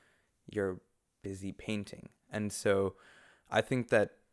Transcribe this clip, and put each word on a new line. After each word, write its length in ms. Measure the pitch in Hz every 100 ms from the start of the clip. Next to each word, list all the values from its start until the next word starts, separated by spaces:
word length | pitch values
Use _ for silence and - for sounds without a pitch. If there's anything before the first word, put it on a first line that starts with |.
| _ _ _ _ -
you're 320 | 104 98 92 - _ _ _
busy 300 | 101 95 95
painting. 560 | 95 - 104 101 - - _ _
And 220 | 107 104
so 420 | - 110 98 95 - - - - _ _
I 100 | 110
think 280 | - 127 117
that 220 | 113 101 - _